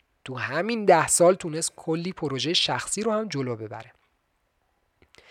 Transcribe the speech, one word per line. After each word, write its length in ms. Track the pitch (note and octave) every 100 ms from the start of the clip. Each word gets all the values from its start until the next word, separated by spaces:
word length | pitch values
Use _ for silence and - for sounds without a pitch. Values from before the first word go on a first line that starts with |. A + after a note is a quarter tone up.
| _ _
تو 120 | - B2+
همین 460 | A#2 D3 G#3 A#3
ده 240 | G3+ E3 C#3
سال 260 | - F3
تونست 380 | F#3+ F3 D#3 - -
کلی 360 | - E3 E3+
پروژهٔ 400 | - D3 C3+ C3+
شخصی 500 | F3 - D3 - -
رو 100 | A3
هم 160 | G#3+ A3
جلو 280 | C#3+ B2 A2
ببره. 360 | G#2+ A2 A#2+ _ _ _ _ _ _ _ _ _ _ _ _ - -